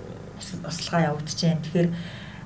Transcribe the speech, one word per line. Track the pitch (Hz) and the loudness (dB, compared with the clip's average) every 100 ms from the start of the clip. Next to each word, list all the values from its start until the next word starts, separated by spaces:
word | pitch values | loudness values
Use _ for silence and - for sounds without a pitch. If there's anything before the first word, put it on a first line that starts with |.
| - - - - | -10 -10 -12 -10
ус-, | - - | -8 -6
услага | 147 - - 170 151 | -4 -4 2 4 4
явагдаж | 151 - - | 2 -2 2
байна. | 170 160 - | 4 4 2
Тэгэхээр, | 180 170 - - - - - | 4 4 2 -6 -10 -12 -12